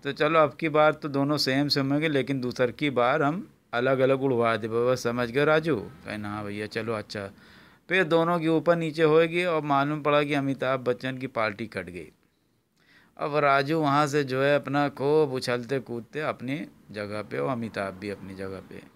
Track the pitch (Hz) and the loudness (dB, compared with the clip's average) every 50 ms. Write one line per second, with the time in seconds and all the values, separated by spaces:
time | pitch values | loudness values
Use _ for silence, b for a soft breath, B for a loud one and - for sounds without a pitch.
0 | _ 139 135 - 156 151 160 160 156 143 - - - 160 147 156 151 151 151 147 | _ -8 -4 0 0 2 6 4 4 4 2 -2 -4 0 4 6 6 6 4 2
1 | - 156 135 139 139 143 151 143 143 135 131 135 147 143 - 143 135 135 139 147 | -6 -4 0 0 2 2 0 0 0 0 2 0 2 0 0 0 0 0 0 0
2 | 151 165 151 139 127 110 139 135 123 123 120 - 127 120 113 - 151 147 127 120 | 0 2 0 0 0 0 -2 -4 -2 -4 -2 0 0 -2 0 -2 -4 -2 0 2
3 | 120 120 135 160 151 143 151 185 269 - _ _ _ _ - 120 123 131 135 127 | 2 2 4 2 2 0 0 -2 -6 -10 _ _ _ _ -4 -2 2 2 2 4
4 | 131 131 135 135 131 139 131 117 117 113 113 110 107 113 110 117 120 123 127 123 | 4 4 4 2 2 0 2 2 2 2 2 0 -2 -2 -2 0 2 2 2 0
5 | - 117 120 120 123 117 113 135 147 147 156 160 156 165 147 107 92 92 - - | 0 -2 -2 -2 -2 -2 0 0 2 4 4 2 2 2 -2 -2 -2 -8 -14 -18
6 | - 110 107 107 104 104 104 107 107 101 101 107 107 104 - 117 110 113 117 107 | -14 -12 -10 -10 -8 -8 -8 -8 -8 -8 -8 -8 -8 -6 -6 -6 -4 -4 -4 -6
7 | 101 - - 110 101 98 - B B B B B B B B B B _ 170 190 | -6 -8 -10 -10 -10 -10 -12 B B B B B B B B B B _ 0 0
8 | 185 156 160 165 165 165 175 175 156 160 165 160 143 170 170 170 165 160 147 156 | 2 4 2 2 2 2 0 0 2 2 2 2 4 2 2 2 2 -4 0 2
9 | 165 151 151 160 170 165 160 175 180 185 165 156 147 147 143 139 139 143 151 151 | 4 6 6 6 6 4 2 -2 0 0 0 -2 0 0 2 2 2 0 -2 -2
10 | 143 151 147 147 151 143 151 143 139 135 135 - - 127 131 131 123 123 123 120 | 0 2 2 2 2 2 0 -2 0 -2 -2 -2 -2 -2 -2 0 0 -2 -2 -2
11 | - 131 131 127 127 127 - 120 110 110 104 101 117 107 - 101 90 85 87 87 | -4 -8 -8 -6 -8 -6 -4 -2 -2 -2 -2 -6 -10 -8 -8 -10 -10 -8 -12 -14
12 | 78 76 _ _ _ _ _ _ _ _ _ _ _ _ _ b b b b b | -14 -16 _ _ _ _ _ _ _ _ _ _ _ _ _ b b b b b
13 | b b b _ - 156 143 151 147 143 139 139 139 139 160 165 156 143 139 143 | b b b _ -8 -4 -2 2 4 4 4 4 2 2 0 0 2 2 4 4
14 | 151 147 135 151 143 131 127 131 135 139 147 143 139 139 139 143 143 143 139 - | 2 2 2 0 0 0 0 0 2 2 2 2 0 0 -2 0 0 0 -2 -2
15 | 123 139 151 156 156 139 127 127 123 - 120 123 123 113 139 135 117 - 120 117 | -2 2 4 4 2 2 0 -6 -4 -2 -4 -4 -2 -4 -6 -6 -4 -6 -10 -10
16 | 113 _ - 147 156 139 110 - - 127 139 160 190 - - _ _ _ 101 104 | -10 _ -10 -6 -4 -4 -6 -6 -6 -8 -6 -8 -8 -12 -16 _ _ _ -10 -10
17 | 104 101 104 107 104 - - 131 143 143 135 117 113 110 95 110 101 98 95 92 | -8 -8 -8 -10 -8 -8 -6 -6 -4 -4 -4 -4 -6 -6 -6 -6 -6 -6 -8 -8
18 | 98 104 98 98 98 95 95 92 98 95 95 92 92 - 92 95 92 - _ | -8 -10 -10 -10 -12 -16 -12 -12 -10 -10 -10 -12 -14 -16 -18 -20 -20 -20 _